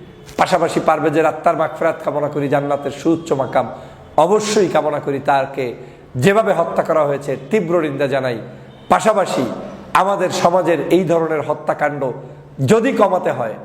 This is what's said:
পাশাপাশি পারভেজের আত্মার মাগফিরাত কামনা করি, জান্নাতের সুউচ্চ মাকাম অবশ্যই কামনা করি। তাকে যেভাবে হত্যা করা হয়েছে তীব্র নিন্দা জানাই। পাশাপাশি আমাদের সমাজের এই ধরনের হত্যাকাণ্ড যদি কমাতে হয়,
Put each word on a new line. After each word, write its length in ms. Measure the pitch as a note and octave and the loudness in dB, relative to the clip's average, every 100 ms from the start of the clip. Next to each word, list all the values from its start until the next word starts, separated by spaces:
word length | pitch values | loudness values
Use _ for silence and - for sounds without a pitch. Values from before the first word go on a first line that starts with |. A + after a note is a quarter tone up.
| - - - - | -20 -20 -8 -2
পাশাপাশি 420 | E3 F3+ D#3+ E3 | 2 2 0 0
পারভেজের 460 | E3 D#3 D#3 D3+ D#3 | 2 2 2 2 2
আত্মার 320 | D#3 F3 D#3+ | 2 0 0
মাগফিরাত 460 | D#3 - E3 D#3 | -2 -2 -2 -2
কামনা 240 | - C#3+ C#3+ | -4 -4 -2
করি, 220 | D3 C#3 | -2 0
জান্নাতের 420 | C#3+ C#3+ C#3 C#3 | 0 0 -2 -4
সুউচ্চ 400 | - E3 E3 - | -4 0 0 0
মাকাম 380 | C#3+ B2 C3+ C3 - - - - - | -2 0 -2 -2 -6 -16 -20 -4 2
অবশ্যই 500 | E3+ G#3 G#3 A3+ E3+ | 4 2 2 2 2
কামনা 320 | D#3 D3+ D3 | 2 0 -2
করি। 200 | C#3+ C#3 | -4 -2
তাকে 560 | D3 C#3 C3+ - B2 - - - - B2+ | 0 0 0 -4 -6 -8 -14 -20 -12 0
যেভাবে 380 | E3 G#3 G3+ | 2 4 2
হত্যা 300 | E3 E3 - | 0 0 -2
করা 220 | D#3+ D#3 C#3+ | 0 2 0
হয়েছে 320 | C#3 D3 C3 - | -2 -4 -8 -2
তীব্র 300 | G#3+ E3 F3 | -2 0 0
নিন্দা 260 | D#3 C#3 C#3 | 0 -2 -2
জানাই। 340 | C#3 B2+ A2+ - - - - - | 0 -2 -4 -10 -18 -20 -16 0
পাশাপাশি 560 | F3+ A3 G3+ F3 - A#2 F#2+ - - - | 2 2 2 0 -2 -4 -6 -12 -14 -2
আমাদের 360 | D#3 F#3+ F#3+ F3+ | 2 2 0 -2
সমাজের 580 | F3 F#3 F#3 E3 D#3+ C3+ | 2 4 4 2 0 2
এই 140 | F3 | 2
ধরনের 380 | E3 E3+ D#3+ D#3 | 4 2 0 -2
হত্যাকাণ্ড 720 | C3+ D#3 - D3+ D3+ C#3+ C3 A2+ - - - - C3 | -2 -4 -4 -2 -2 -2 -4 -6 -14 -18 -16 -4 2
যদি 280 | A3+ B3 | 4 4
কমাতে 380 | - G3 F3+ D#3+ | 2 2 2 0
হয়, 220 | C3 A2+ G#2 | -2 -4 -8